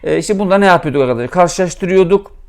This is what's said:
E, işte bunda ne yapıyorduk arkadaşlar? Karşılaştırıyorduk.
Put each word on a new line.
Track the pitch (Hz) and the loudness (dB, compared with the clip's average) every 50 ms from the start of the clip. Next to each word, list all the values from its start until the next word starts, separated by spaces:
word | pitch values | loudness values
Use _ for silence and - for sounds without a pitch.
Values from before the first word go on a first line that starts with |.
| - | -4
E, | 156 156 | -2 -4
işte | 165 160 - 208 190 | -4 -2 -2 -4 -2
bunda | 208 180 190 | 0 0 2
ne | 202 202 | 2 4
yapıyorduk | 190 180 160 135 151 - 143 | 4 2 2 0 -2 -2 0
arkadaşlar? | 135 123 123 113 120 131 | 0 0 -2 -4 -4 -4
Karşılaştırıyorduk. | - 180 175 170 - - 185 175 - - 196 175 185 190 185 170 196 202 202 - - - - | 0 0 0 0 0 -4 -4 -4 -4 -8 -4 0 2 2 2 2 2 -2 -2 -6 -20 -20 -20